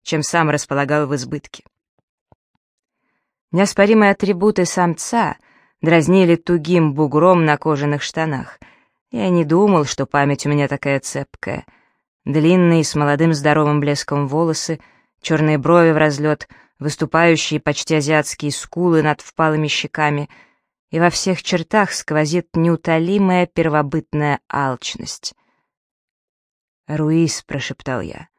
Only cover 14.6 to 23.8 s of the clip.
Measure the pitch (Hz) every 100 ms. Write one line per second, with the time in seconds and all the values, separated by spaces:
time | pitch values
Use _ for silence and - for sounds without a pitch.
14.6 | - 156 _ _ _ _ - 160 156 151
15.6 | 135 175 165 156 156 143 151 147 - -
16.6 | _ _ 147 - 156 160 170 160 - 151
17.6 | 151 143 - 156 143 156 151 - 147 -
18.6 | - 170 180 160 151 147 - - 160 156
19.6 | 151 - 147 - 151 147 143 - _ _
20.6 | _ _ _ 160 170 - 190 180 - 180
21.6 | 165 214 196 - - 151 151 175 - 165
22.6 | 165 160 - 160 170 208 190 180 175 -
23.6 | 165 151